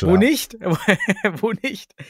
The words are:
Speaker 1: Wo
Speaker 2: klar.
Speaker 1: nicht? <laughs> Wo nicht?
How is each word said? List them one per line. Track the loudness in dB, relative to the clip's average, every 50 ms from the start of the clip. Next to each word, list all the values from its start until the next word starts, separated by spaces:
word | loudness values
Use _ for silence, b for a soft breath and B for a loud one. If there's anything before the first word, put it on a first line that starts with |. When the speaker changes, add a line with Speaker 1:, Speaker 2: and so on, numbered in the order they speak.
| 2
Speaker 1:
Wo | 4 4
Speaker 2:
klar. | 6
Speaker 1:
nicht? | 6 4 2 0 -4 -10 -12 -8
<laughs> |
Wo | -4 -4 -4 -2 0 0 0 0 0 -2 -4 -2 -2 -4 -4 -2 -4 -4 -4 -4 -6
nicht? | -8 -10 -10 -16 _ _ -20 -20 -20